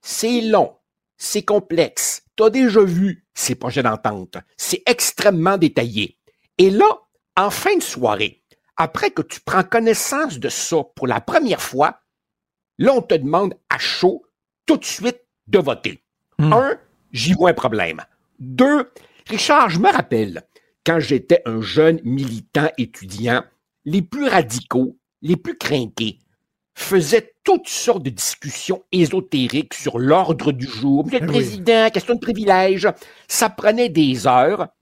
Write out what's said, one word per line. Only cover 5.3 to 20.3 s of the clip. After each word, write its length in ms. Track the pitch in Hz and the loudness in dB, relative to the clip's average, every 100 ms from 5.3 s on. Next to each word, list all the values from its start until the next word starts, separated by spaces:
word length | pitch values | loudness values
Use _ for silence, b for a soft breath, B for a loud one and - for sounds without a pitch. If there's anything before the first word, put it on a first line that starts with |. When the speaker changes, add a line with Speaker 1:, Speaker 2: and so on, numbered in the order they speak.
| 180 170 196 | 2 0 2
Speaker 1:
détaillé. 640 | 165 - 120 104 101 _ _ _ _ - | 2 2 -2 -4 -6 _ _ _ _ 4
Et 100 | 190 | 4
là, 320 | 202 427 - _ _ _ - | 6 4 2 _ _ _ -2
en 120 | 196 | 0
fin 280 | - 381 392 | -2 0 0
de 40 | |
soirée, 600 | - - 123 101 107 _ _ _ _ - | -2 -2 -2 0 -4 _ _ _ _ -4
après 340 | 160 - 403 | -4 0 -2
que 120 | - | -2
tu 180 | - - | -8 -10
prends 240 | - 185 | -2 0
connaissance 720 | 185 233 226 214 - 277 302 143 | 2 2 2 0 -2 -4 -6 -6
de 120 | 123 | -8
ça 340 | - - 165 - | -6 -2 -2 -4
pour 120 | - 127 | -6 -4
la 160 | 113 | -4
première 400 | - 320 269 165 | 0 0 0 -2
fois, 380 | - 127 151 - _ _ _ _ _ _ _ - | -4 0 -2 -2 _ _ _ _ _ _ _ 0
là, 140 | 247 | 2
on 80 | 269 | 2
te 140 | - | 2
demande 400 | 165 135 165 196 - _ | -2 0 0 0 -6 _
à 80 | 127 | -4
chaud, 480 | - - 180 - _ _ _ _ - | -4 0 0 0 _ _ _ _ -2
tout 100 | 311 | 0
de 80 | |
suite, 380 | - - 233 240 _ _ - | 0 -6 -6 -6 _ _ 0
de 120 | 196 | 0
voter. 440 | 143 113 - - _ _ _ - | 2 -4 -8 -12 _ _ _ -2
Speaker 2:
Hmm. 140 | 147 | 2
Speaker 1:
Un, 260 | 220 269 - _ _ _ | 4 2 -4 _ _ _
j'y 200 | 117 127 | -6 -2
vois 160 | 185 175 | 2 2
un 60 | |
problème. 480 | 165 117 110 87 78 - _ _ _ | 2 -2 -2 -4 -6 -16 _ _ _
Deux, 540 | 127 127 262 294 269 - b b - | -14 2 4 4 -2 -12 b b -10
Richard, 440 | 214 - 294 233 | -6 2 4 4
je 80 | 165 | 2
me 120 | 349 | 2
rappelle, 520 | 392 - 117 104 | 0 -2 -2 -2